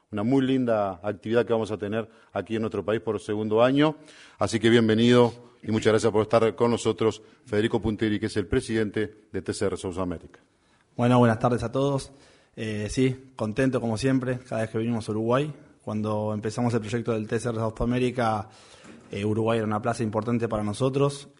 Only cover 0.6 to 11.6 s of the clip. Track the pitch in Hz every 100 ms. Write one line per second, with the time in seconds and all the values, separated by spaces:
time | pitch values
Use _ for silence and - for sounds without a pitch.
0.6 | 120 110 98 85 104 95 110 117 107 113
1.6 | 107 107 101 110 107 - _ 101 90 110
2.6 | 110 101 92 113 113 104 - 104 110 107
3.6 | 127 139 151 151 - - - - 104 110
4.6 | 113 117 110 110 120 123 120 113 - _
5.6 | 107 107 107 107 110 104 104 117 110 -
6.6 | 120 113 113 - 110 - - _ - 104
7.6 | 110 117 113 104 110 104 107 107 - 131
8.6 | 120 113 107 110 104 - _ 95 - 101
9.6 | 98 90 98 87 90 82 - - _ _
10.6 | _ _ _ - 120 123 120 110 131 117